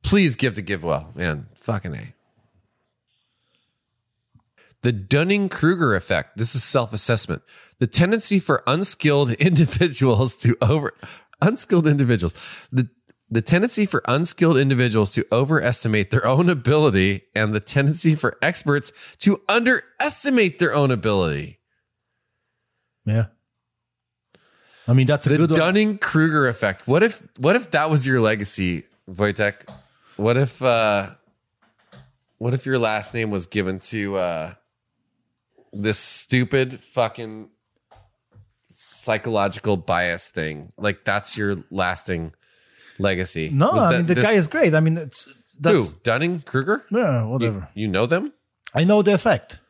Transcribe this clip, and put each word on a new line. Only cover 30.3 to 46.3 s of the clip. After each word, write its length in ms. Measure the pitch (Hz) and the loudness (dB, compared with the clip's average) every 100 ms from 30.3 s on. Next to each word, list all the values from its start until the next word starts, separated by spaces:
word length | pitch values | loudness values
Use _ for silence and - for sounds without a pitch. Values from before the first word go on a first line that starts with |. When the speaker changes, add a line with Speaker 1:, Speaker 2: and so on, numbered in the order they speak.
| 120 | 2
Speaker 1:
if, 240 | 135 - | 0 -2
uh, 480 | 131 117 107 101 92 - _ _ _ _ _ _ _ - - _ _ _ | 0 2 2 0 -2 -14 _ _ _ _ _ _ _ -20 -20 _ _ _
what 160 | 117 | -4
if 120 | 127 135 | -4 -2
your 140 | 131 | 0
last 340 | 113 107 104 | 0 -2 -4
name 160 | 117 110 | -6 -4
was 160 | 101 85 | -4 -4
given 340 | 104 95 95 | -4 -4 -4
to, 360 | - 110 101 98 | -6 -6 -4 -2
uh, 380 | 90 82 80 - _ _ _ _ _ _ _ _ _ _ _ | -4 -4 -8 -14 _ _ _ _ _ _ _ _ _ _ _
this 280 | 101 104 104 | -4 -2 0
stupid 840 | - - - 127 123 135 131 123 | 0 -2 0 0 0 0 -2 -6
fucking 640 | - - 113 - 110 110 104 _ _ _ _ - _ _ _ - _ _ _ | -10 -4 -4 -4 -14 -14 -20 _ _ _ _ -20 _ _ _ -20 _ _ _
psychological 1040 | - - - - 110 120 110 101 - 107 98 | -18 -16 -10 -4 -4 -2 -2 -2 -2 -2 -2
bias 540 | 82 87 90 85 - | 0 -2 0 -4 -6
thing? 420 | - 78 76 76 - | -6 -8 -8 -16 -6
Like, 280 | 104 95 - | -6 -4 -4
that's 320 | 101 - - | -4 -2 -4
your 200 | 101 98 - | -4 -4 -8
lasting 640 | 95 90 90 - 87 80 - _ _ _ _ - - | -4 -4 -4 -6 -6 -8 -14 _ _ _ _ -20 -4
legacy. 540 | 98 92 92 82 80 | -2 -2 -4 -4 -4
Speaker 2:
No, 200 | 139 208 | 0 2
Speaker 1:
Was 100 | 349 | 2
Speaker 2:
I 80 | 190 | 2
Speaker 1:
that 60 | 170 | 2
Speaker 2:
mean, 80 | 170 | 0
the 80 | 175 | 2
Speaker 1:
this 80 | 208 | 4
Speaker 2:
guy 60 | |
is 140 | 214 156 | 2 0
great. 260 | 320 220 | 2 2
I 60 | 156 | 4
mean, 180 | 160 165 | 2 -2
it's, 340 | 147 - - - _ - | -6 -8 -8 -14 _ -4
that's 320 | 160 190 101 | 2 2 0
Speaker 1:
Who? 60 | - | -4
Dunning-Kruger? 840 | 120 117 170 | -2 0 -2